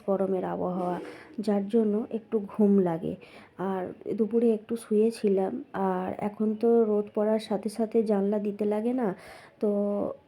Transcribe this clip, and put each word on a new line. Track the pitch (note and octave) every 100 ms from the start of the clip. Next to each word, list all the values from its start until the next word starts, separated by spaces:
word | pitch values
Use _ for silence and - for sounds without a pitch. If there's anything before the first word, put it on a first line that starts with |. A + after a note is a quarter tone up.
| -
গরমের | F#3+ F#3+ F#3 F3
আবহাওয়া, | F3 F3 F3+ F3+ F3 - - - -
যার | G#3+ G3+ G3
জন্য | A#3 G#3+ G#3 B3+
একটু | A3+ - A3+
ঘুম | G3+ - G#3 G3+
লাগে। | F3 E3 D#3 F3+ - - - -
আর | F#3 F#3 F3+ - -
দুপুরে | G3+ G#3+ A#3 A#3
একটু | G#3+ G#3+ A#3
শুয়েছিলাম, | - G#3 A3 A3+ G#3 F#3+ F#3+ B3 -
আর | F#3+ F#3+ F#3 F#3 -
এখন | G#3 G#3 G#3+ G#3+
তো | A#3 A#3
রোদ | A3 G#3 G#3 -
পড়ার | G#3 A3
সাথে | G#3+ G3+ G#3+
সাথে | G#3 A3 A3+
জানলা | G#3+ G3+ G3 G#3+
দিতে | G#3 G3+ G#3
লাগে | G#3 A3+
না, | B3+ A3 F#3+ - - - -
তো | G#3+ G3+ G3+ G3+ - -